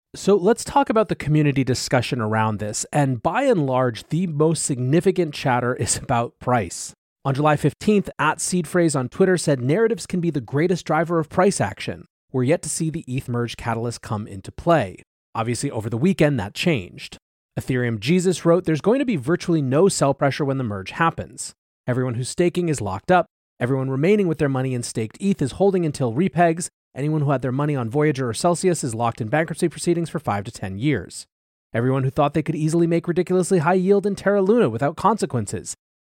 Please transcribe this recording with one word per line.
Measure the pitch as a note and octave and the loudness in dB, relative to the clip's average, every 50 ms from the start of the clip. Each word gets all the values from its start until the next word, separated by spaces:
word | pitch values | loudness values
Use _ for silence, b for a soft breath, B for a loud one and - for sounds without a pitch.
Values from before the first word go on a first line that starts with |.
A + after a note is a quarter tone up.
| _ _ - | _ _ -14
So | - - F#3+ G3+ | -4 2 2 4
let's | F#3 F3 G#3+ A#3 - - | 4 4 2 2 0 -2
talk | - - C#4+ C4+ - | -2 0 2 2 2
about | G#3+ A3 G#3+ | 2 0 0
the | - E3 | 0 -2
community | - - C#3+ D3 D#3 D3 C#3+ C3 C#3 B2+ | -4 -2 0 2 2 4 2 2 2 0
discussion | C3 A#2+ - - - C#3 B2+ - - D3 A#2+ | 0 0 -2 -2 0 0 0 0 0 -4 -2
around | A2 G#2+ A2 A2 A2 A2 G#2+ F#2+ | -2 0 0 2 2 0 0 -2
this, | G#2+ G#2 A#2 - - - | -4 -6 -6 -8 -6 -2
and | - D3+ C#3+ C3+ B2+ A2 - | 0 0 2 0 0 -2 -2
by | E3 F3+ A#3 C#4+ | -2 0 0 2
and | C4+ A3+ E3+ C#3+ | 2 2 2 2
large, | C3 B2+ B2+ C3 B2 A2 - - - | 0 2 2 2 0 -2 -4 -6 -4
the | D3 E3+ F#3+ | -2 -2 -2
most | E3+ D3 C#3+ D#3 E3 D#3 - - | -2 0 2 2 2 2 0 -2
significant | - C#3+ B2 B2 B2+ D#3 F3+ - F#3+ F#3 F#3 E3+ D3+ - | -4 -2 -2 0 2 2 2 4 2 2 2 0 -2 -4
chatter | - - C#3 A#2+ B2 B2 A#2+ B2+ | -4 -2 0 0 0 0 -2 -2
is | - A2+ - - | -2 -2 -2 -4
about | - - - B2 A#2 A#2 - - - | -4 -2 -2 0 0 -2 -4 -6 -6
price. | - B2+ B2 A#2+ F#2 D#2+ - - - - - _ _ _ _ _ - | -2 0 0 0 0 -2 -8 -12 -12 -14 -16 _ _ _ _ _ -4
On | - C3 | -2 0
July | C#3 D3+ D3+ D3+ | 2 2 2 2
fifteenth, | - - D3 - - - G#3 G#3+ G3 - - - - | 2 0 -2 -2 0 2 2 2 2 2 -2 -2 -2
at | C#3+ D#3 - - | 0 0 0 -2
Seed | - - F3+ F3+ D#3+ | -4 -2 -2 -2 -2
Phrase | - - F3 E3+ D#3+ - | 0 2 2 2 2 2
on | C3+ B2 | 0 -4
Twitter | - - - F#3+ F#3 F3+ | -2 0 2 2 2 2
said, | D#3 - D#3+ C#3+ B2+ | 2 2 0 0 0
"Narratives | A#2+ C3 D#3 A3 A3+ A3+ A3+ E3+ - | 2 0 2 2 2 2 0 -2 -6
can | - F#3 F3+ | -6 -4 -2
be | E3 E3+ | 0 0
the | C#3+ C#3+ | -2 -2
greatest | A2 - C3+ C#3+ E3+ F3+ F3+ - - | -4 -2 0 0 2 2 0 -2 -2
driver | - D#3 D#3+ E3+ D#3+ F3 D#3+ | 0 0 0 0 0 0 -2
of | D3 - | -2 0
price | - - F#3 G3+ - - | 0 2 2 4 2 2
action. | A2+ G2 - - - B2 F2 F2 - _ _ _ _ _ - | -2 -4 -4 -8 -8 -8 -10 -10 -12 _ _ _ _ _ -2
We're | B2+ B2 | 0 2
yet | B2+ E3 - - | 2 2 0 -2
to | D#3 | -4
see | - - E3 D#3+ | -4 -2 -2 -2
the | C#3 - - | -4 -6 -6
eth | B2+ B2 C3 - B2+ | -6 -6 -6 -4 -4
merge | A#2+ A#2+ A#2+ A#2 - | -4 -2 -4 -4 -6
catalyst | - - A#2+ A2+ A2+ A#2 A#2+ A2+ - | -6 -4 -4 -2 -2 -2 -4 -6 -8
come | - - A2+ G#2 A2 | -8 -6 -6 -6 -6
into | - G2 F#2+ - G2+ | -8 -12 -14 -14 -14
play." | - - - E3+ E3+ D3 G#2 F#2 E2+ - - _ _ _ _ _ - | -12 -4 0 2 2 2 2 -2 -6 -14 -20 _ _ _ _ _ -6
Obviously, | A2+ A2+ A#2+ A#2 - C#3 C#3 | -4 -4 -2 -4 -4 -4 -6
over | A2+ A2+ G2+ A2+ | -4 -6 -6 -4
the | A#2+ | -2
weekend, | A2+ D3 G3 - - D#3 C#3+ C#3+ | 0 2 2 4 4 2 2 2
that | A#2 F#2 G#2 - | 0 -4 -6 -6
changed. | - - F3+ D3+ G#2+ E2+ - - - - - - - _ _ _ _ _ _ - - | -2 0 0 0 -2 -4 -8 -14 -18 -18 -18 -20 -20 _ _ _ _ _ _ -12 -8
Ethereum | - - C3 B2 B2 A#2 A2+ G#2 | -4 -2 -2 0 0 -2 -2 -2
Jesus | G2 C#3 F3+ F#3 E3+ F#3+ E3 - - | 0 2 2 2 2 2 0 2 2
wrote, | E3 E3 F#3 - | 4 4 4 2
"There's | D#3+ D#3 C#3 | 0 -2 0
going | - G3 B3 C#4 | 2 2 2 2
to | C#4+ | 0
be | B3 G#3 | -2 -2
virtually | C#3 A2 D3 F3 E3+ - - E3 D#3 | -2 -2 -2 -2 -2 0 0 0 0
no | C#3 B2 C3 D#3 G3 G3 | 0 2 4 4 4 4
sell | - - D3 C#3 C3+ | 4 2 2 2 2
pressure | - D3 C#3 - - D3+ | 2 0 0 0 0 -2
when | C3+ C3+ | -2 -2
the | C3+ B2+ | -2 -4
merge | G#2+ G2+ F#2+ F#2 - | -4 -6 -8 -8 -6
happens. | - - E3 E3 - - F2 - - - - - - _ _ _ _ _ _ | -2 0 0 0 0 -2 -8 -12 -12 -14 -16 -16 -16 _ _ _ _ _ _
Everyone | B2+ A#2+ C3 B2+ B2+ A2+ | -4 -2 -2 -2 -2 -4
who's | B2 B2 - | -4 -6 -4
staking | - - F3 F3 - F3+ F3 E3 | 0 2 2 2 2 0 0 0
is | C#3+ - | -2 -2
locked | G#2 F#2+ F#2 G2 - - | -4 -6 -6 -4 0 2
up. | F#3 F3 E3 - _ _ _ _ _ - | 4 4 2 0 _ _ _ _ _ -4
Everyone | B2 A#2+ C3+ C3 C3 C3+ | -2 0 0 0 0 -2
remaining | C3+ C3 D#3 F#3+ G#3+ G#3 F#3+ E3 | 0 2 4 4 4 4 4 2
with | D#3 | 0
their | - D3+ | 0 0
money | C#3 C3 B2+ C3 C3 B2+ | 0 0 0 -2 -2 -2
in | A#2+ | -4
staked | A#2+ - - B2 A2 G#2+ - - | -6 -6 -4 -4 -6 -6 -6 -2
eth | F#3+ G3 G3 - | 0 0 0 0
is | D3 B2+ - | -2 -2 0
holding | - F#3+ G3+ F#3+ F#3 E3+ | 2 2 2 2 2 0
until | D3+ - - C3 A#2 A2 | -2 -2 -2 -2 -2 0
repegs. | D3 G3 F#3+ - E3 F3 E3 E3 F3 - - _ _ _ _ - | 0 0 0 2 4 4 4 2 0 -6 -12 _ _ _ _ -8
Anyone | - C#3+ D3+ D#3 D3+ | -4 -2 0 0 0
who | C#3 C#3+ | 2 2
had | C#3 B2 | 0 0
their | C3+ B2+ | 0 -2
money | B2 C#3 D3 D3+ D3 | -2 0 0 0 0
on | C3 A#2 A2 | -2 -2 -2
Voyager | B2 D3+ D3+ D3+ C#3 C3+ C3 A#2+ | 0 2 2 2 2 0 -2 -4
or | A2 | -2
Celsius | - - F3 F3 - F#3 F3+ F3 - | 0 0 0 2 2 2 0 0 0
is | - B2 A2 | -2 -4 -2
locked | A2+ A#2 A#2 - - | -2 -2 -2 -2 -4
in | A#2+ | -4
bankruptcy | G#2+ C#3+ D#3 E3 E3+ D#3+ - F#3 | 0 0 0 0 -2 -2 -2 -2
proceedings | D#3+ - - - F3 E3+ E3+ E3 - | -2 -2 -2 -2 0 0 0 -2 -4
for | - D#3 | -6 -6
five | - A#2+ G2+ G#2 - | -4 -2 -2 -2 -4
to | A#2 | -8
ten | - - A2 F#2+ F#2+ | -10 -8 -8 -8 -6
years. | G2+ B2+ D#3 C3+ F#2+ - - - - - _ _ _ _ _ _ _ _ _ - | -2 -2 0 0 -2 -4 -8 -14 -16 -18 _ _ _ _ _ _ _ _ _ -2
Everyone | A2+ B2 C3 C3 C3+ C3 | 0 0 0 2 0 0
who | C3 | 0
thought | - D#3 C#3+ D3 - | 0 2 0 2 2
they | D#3+ D3 | 0 -2
could | - - | -2 -2
easily | D3 D3+ D#3+ E3 E3+ E3+ | 0 0 2 2 2 2
make | E3 E3+ E3 - F3 | 2 2 0 0 -2
ridiculously | D#3+ F#3 F3 F#3 F#3 F#3 F3 - G3 E3+ | -2 -2 0 2 2 0 2 2 2 2
high | C#3+ E3+ F#3+ | 4 4 2
yield | F#3+ F3+ G3 G3+ G3+ E3+ | 4 4 4 4 4 2
in | G#3 G3 | 0 -2
Terra | - - G3 G3+ G3+ | -2 0 2 2 4
Luna | F#3+ F#3+ A#3 B3 F#3+ B2 | 4 4 4 4 4 2
without | A2 A#2 C#3 D3 D#3+ | 2 0 -2 -2 -2
consequences, | - - G3 A3+ - G3 C#3+ - A#2+ G2+ - A2+ F#2 - - - _ _ _ _ _ | 2 2 2 2 2 0 -2 -2 -2 -4 -4 -6 -8 -8 -10 -14 _ _ _ _ _